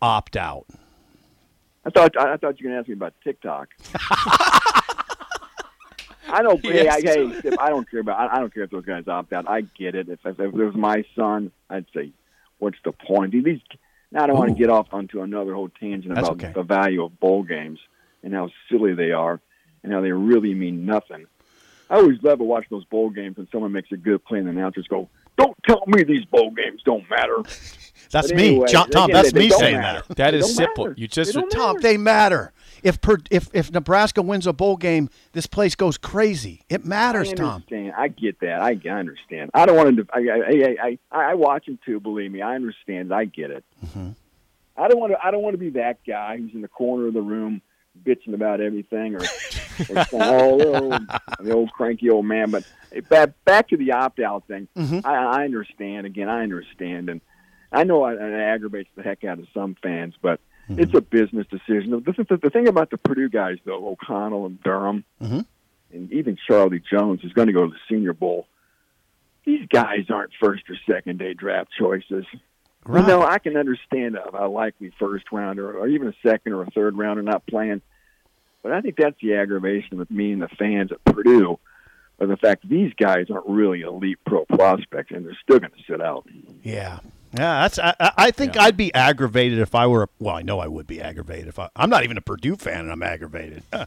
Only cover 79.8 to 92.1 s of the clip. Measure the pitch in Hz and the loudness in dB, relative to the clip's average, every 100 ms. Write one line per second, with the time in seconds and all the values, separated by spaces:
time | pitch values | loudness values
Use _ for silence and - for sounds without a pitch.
79.8 | - 92 87 104 104 98 85 - 104 101 | -6 -10 -8 -4 -2 -4 -6 -4 -2 -2
80.8 | 95 - - 104 120 120 90 82 _ _ | -2 -2 0 4 6 6 6 0 _ _
81.8 | _ _ _ - 98 98 220 139 95 160 | _ _ _ -6 -4 2 2 2 0 0
82.8 | 185 - 101 92 87 98 98 104 104 87 | 0 2 2 2 0 -6 -2 2 2 2
83.8 | 82 92 95 92 - 95 78 - 95 95 | -6 -6 -4 -4 -2 -2 0 4 4 4
84.8 | - 71 - 90 85 - - 392 170 _ | -2 -10 -10 -12 -14 -6 4 4 4 _
85.8 | - - 82 - - - - - 117 107 | -10 -6 -6 -6 -12 -20 -20 -18 -12 -10
86.8 | 95 87 - - _ 120 165 143 190 - | -10 -14 -20 -20 _ -4 -2 0 0 0
87.8 | 170 - 175 - 226 233 269 208 214 190 | 0 2 2 4 4 4 -2 4 6 6
88.8 | 190 127 131 139 131 120 123 113 107 117 | 2 4 4 4 2 2 2 2 2 4
89.8 | 123 117 101 - 104 82 87 98 80 80 | 4 4 2 -4 -6 -6 -4 -4 -6 -10
90.8 | 76 82 76 80 80 82 80 - 90 - | -12 -12 -12 -12 -12 -14 -14 -12 -10 -2
91.8 | 170 220 120 | 2 2 0